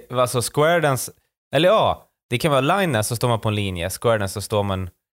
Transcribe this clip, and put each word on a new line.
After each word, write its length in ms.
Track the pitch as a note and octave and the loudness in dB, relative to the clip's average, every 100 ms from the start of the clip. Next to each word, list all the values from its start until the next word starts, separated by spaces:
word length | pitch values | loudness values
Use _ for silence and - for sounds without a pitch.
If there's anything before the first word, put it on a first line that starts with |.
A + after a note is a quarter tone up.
| - | -4
är, 80 | B2 | -2
alltså, 220 | B2 B2+ A2 | 0 0 -2
square 260 | - D3+ F3 | 0 2 4
dance, 320 | D3+ C3 - - _ _ - C3+ | 2 0 -4 -14 _ _ -4 2
eller 140 | F3 | 4
ja, 380 | G#3+ B2 E2+ _ _ - | 4 2 -2 _ _ -8
det 80 | A#2+ | -2
kan 140 | E3 | 0
vara 100 | C#3 | 2
line 320 | C#3 F#3+ F#3 | 2 2 2
dance, 140 | A#2 G#2+ | 0 -2
så 60 | A#2 | -2
står 120 | B2 | 0
man 120 | A2+ | 0
på 100 | A2+ | -2
en 60 | G#2+ | -2
linje. 340 | G2+ F2+ F2 | -4 -4 -6
Square 280 | - A#2+ A2+ | -2 0 0
dance, 160 | G2 | 0
så 80 | G#2+ | -6
står 220 | F#2+ G#2+ | -4 -2
man 260 | G2+ F#2+ F#2 - _ | 0 -4 -6 -12 _